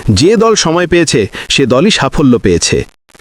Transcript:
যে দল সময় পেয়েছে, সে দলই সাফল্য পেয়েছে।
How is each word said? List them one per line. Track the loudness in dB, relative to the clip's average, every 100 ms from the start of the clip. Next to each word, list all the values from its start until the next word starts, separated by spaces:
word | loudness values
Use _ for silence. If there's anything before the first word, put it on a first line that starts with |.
| -2
যে | 0 2 2
দল | 2
সময় | 0 0 -2 0
পেয়েছে, | 0 0 0 -2 -6 -6
সে | -2 0
দলই | 2 2
সাফল্য | 0 -2 0 2 2
পেয়েছে। | 2 0 0 -4 -6 -14 _ -20